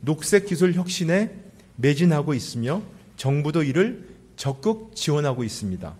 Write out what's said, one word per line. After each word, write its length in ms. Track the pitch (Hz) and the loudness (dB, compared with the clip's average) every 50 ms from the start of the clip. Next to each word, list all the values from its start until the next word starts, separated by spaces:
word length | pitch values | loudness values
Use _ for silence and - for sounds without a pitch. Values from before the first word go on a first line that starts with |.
녹색 440 | - 131 156 151 - - 208 202 196 | 0 -2 -2 -2 0 2 2 2 4
기술 280 | 202 - - 180 185 175 | 2 0 2 4 4 4
혁신에 580 | 180 180 180 - - 180 160 175 196 214 226 - - - - - - - - - | 2 -2 -2 -4 -4 0 2 2 2 2 0 -4 -12 -20 -20 -20 -20 -20 -20 -8
매진하고 580 | - 120 143 147 139 175 175 160 147 143 151 147 | 0 2 2 4 6 4 4 4 4 2 0 -2
있으며, 480 | 123 - - - 120 117 123 151 202 208 - - - - - - | -2 -4 -6 -6 -4 -4 -2 -2 -4 -6 -10 -16 -20 -20 -20 -18
정부도 460 | - - 131 139 147 143 147 151 170 151 | -6 -2 0 0 0 0 0 0 0 0
이를 440 | 139 131 160 196 233 247 - - - - - - - - | 2 2 2 2 2 0 -6 -14 -20 -20 -20 -20 -20 -16
적극 580 | - - 143 135 - - 214 220 220 - - - | -6 -4 -4 -4 -2 -2 -2 -2 -2 -6 -14 -10
지원하고 480 | - - - 147 147 147 143 127 123 120 | -6 -2 0 0 0 0 0 -2 -2 -4
있습니다. 500 | 107 - - 107 101 92 90 90 80 80 - | -6 -6 -6 -6 -6 -6 -6 -8 -12 -14 -16